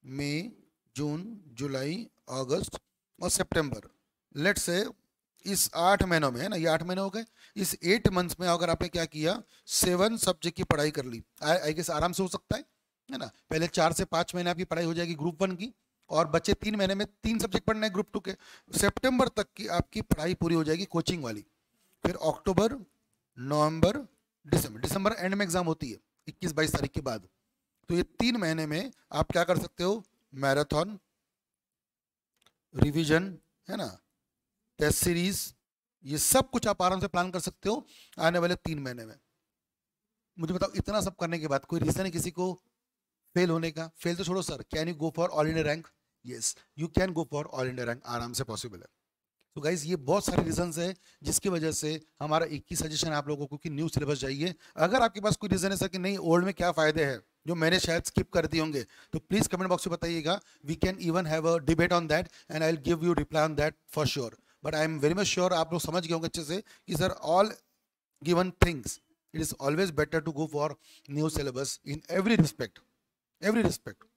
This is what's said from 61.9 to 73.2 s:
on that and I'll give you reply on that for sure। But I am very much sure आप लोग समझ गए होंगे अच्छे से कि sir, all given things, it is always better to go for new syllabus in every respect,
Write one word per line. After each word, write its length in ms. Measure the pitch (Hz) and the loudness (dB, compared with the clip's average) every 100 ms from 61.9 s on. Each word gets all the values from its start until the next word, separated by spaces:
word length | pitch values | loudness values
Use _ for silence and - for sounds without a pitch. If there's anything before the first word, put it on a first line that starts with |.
on 160 | 175 165 | 4 2
that 240 | 151 175 - _ | 0 0 -12 _
and 120 | 156 | -2
I'll 180 | 160 165 131 | 0 0 0
give 160 | 170 | 0
you 120 | 170 165 | 2 2
reply 260 | 151 160 156 | 0 2 2
on 80 | 147 | 2
that 140 | 151 - _ | -2 -2 _
for 140 | - 147 | -2 0
sure। 260 | - 120 - _ _ 147 | 0 -6 -10 _ _ -6
But 100 | 156 | 0
I 120 | 160 | 0
am 120 | 160 | 2
very 180 | 147 175 | 2 2
much 140 | 196 - | 0 2
sure 140 | 180 | 2
आप 200 | 175 160 | 2 0
लोग 80 | 170 | -2
समझ 260 | - 156 165 | -2 -4 -2
गए 60 | |
होंगे 140 | 165 160 | -2 -2
अच्छे 160 | - | -6
से 200 | 147 180 - - - | -6 -6 -8 -20 -6
कि 80 | 160 | 0
sir, 200 | 185 - 143 | 0 0 2
all 280 | 175 214 - _ _ _ _ _ _ 156 | 4 4 2 _ _ _ _ _ _ 2
given 220 | 175 185 175 175 | 2 2 4 2
things, 340 | 160 113 - _ _ _ 156 | 2 -8 -12 _ _ _ -6
it 100 | 156 | -6
is 80 | |
always 420 | - 135 156 190 147 | -2 0 2 0 0
better 240 | 151 160 156 | 0 -2 -4
to 60 | |
go 160 | 143 156 147 | -4 -4 -2
for 140 | 151 139 _ - - | -4 -6 _ -20 -8
new 200 | 143 156 | -2 -2
syllabus 500 | 156 139 123 135 - - | 0 -4 -4 -6 -8 -8
in 160 | 147 - 170 | -10 -4 0
every 180 | 196 226 | 2 6
respect, 460 | 156 - 120 - _ _ _ _ | 4 2 -10 -10 _ _ _ _